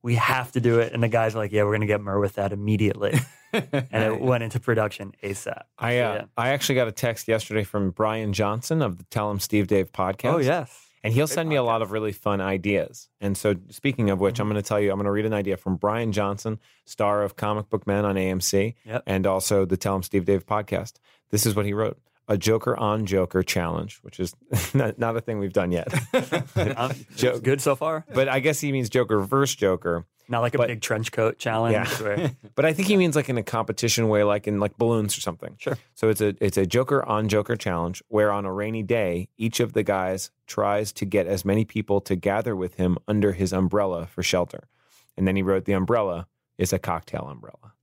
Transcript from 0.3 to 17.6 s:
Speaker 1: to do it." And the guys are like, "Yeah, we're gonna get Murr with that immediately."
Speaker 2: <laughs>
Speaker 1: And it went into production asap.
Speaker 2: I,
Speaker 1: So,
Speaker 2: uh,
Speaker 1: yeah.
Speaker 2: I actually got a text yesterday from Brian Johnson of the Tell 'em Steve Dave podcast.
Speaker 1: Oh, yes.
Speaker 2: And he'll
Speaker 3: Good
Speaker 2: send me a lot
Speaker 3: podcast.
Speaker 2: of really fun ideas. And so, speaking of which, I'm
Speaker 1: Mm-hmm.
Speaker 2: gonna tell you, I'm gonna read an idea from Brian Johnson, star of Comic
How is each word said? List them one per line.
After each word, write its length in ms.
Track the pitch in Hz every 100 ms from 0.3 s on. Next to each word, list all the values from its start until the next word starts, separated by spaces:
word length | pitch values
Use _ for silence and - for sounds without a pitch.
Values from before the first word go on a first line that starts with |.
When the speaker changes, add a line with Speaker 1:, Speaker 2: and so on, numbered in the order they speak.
| 131 123
Speaker 1:
to 60 | 127
do 180 | 120 117
it." 140 | 113
And 80 | 117
the 60 | 117
guys 280 | 113 113 110
are 40 |
like, 120 | 104
"Yeah, 120 | 107
we're 100 | 104
gonna 120 | 107 107
get 140 | 104
Murr 180 | 101 98
with 160 | 101 -
that 160 | 98
immediately." 600 | 101 104 107 107 - 101 147
Speaker 2:
<laughs> 60 | 127 - _
Speaker 1:
And 520 | 226 - 139 127 110
it 180 | 110 110
went 220 | 127 123
into 160 | 113 123
production 520 | - 110 107 - 98 -
asap. 400 | 101 98 - - - -
Speaker 2:
I, 140 | 117
Speaker 1:
So, 120 | 123 120
Speaker 2:
uh, 80 |
Speaker 1:
yeah. 120 | 104 107 -
Speaker 2:
I 120 | 120
actually 260 | 139 - 131
got 120 | 117
a 40 |
text 360 | 104 120 113 -
yesterday 360 | 110 - 107
from 260 | 101 104 95
Brian 420 | 87 110 110 110
Johnson 520 | 98 104 110 - 160
of 160 | 120 87
the 40 | -
Tell 260 | - 104
'em 80 | 101
Steve 260 | - 104 95
Dave 260 | 101 90
podcast. 420 | - 92 98 123
Speaker 1:
Oh, 40 | 165
yes. 320 | 131 170 135 - _ _
Speaker 2:
And 80 | 107
he'll 140 | 117 151
Speaker 3:
Good 80 |
Speaker 2:
send 160 | 175 160
me 60 | 147
a 80 |
lot 160 | 120 113
Speaker 3:
podcast. 40 | 107
Speaker 2:
of 60 |
really 200 | 107 107
fun 300 | 98 107 101
ideas. 680 | 95 95 98 98 73 - - _
And 160 | 101 98
so, 200 | 107 92 95
speaking 400 | - 139 127 104
of 80 | 95
which, 200 | 98 117
I'm 60 | 107
Speaker 1:
Mm-hmm. 60 |
Speaker 2:
gonna 100 | 104
tell 180 | 98 104
you, 120 | 104
I'm 80 | 98
gonna 120 | 101
read 140 | 104 107
an 80 |
idea 240 | 107 98 92
from 200 | - 90
Brian 340 | 104 110 117
Johnson, 480 | 101 101 101 113 110 _ _ _
star 380 | - 104 104
of 140 | 104 -
Comic 340 | 104 107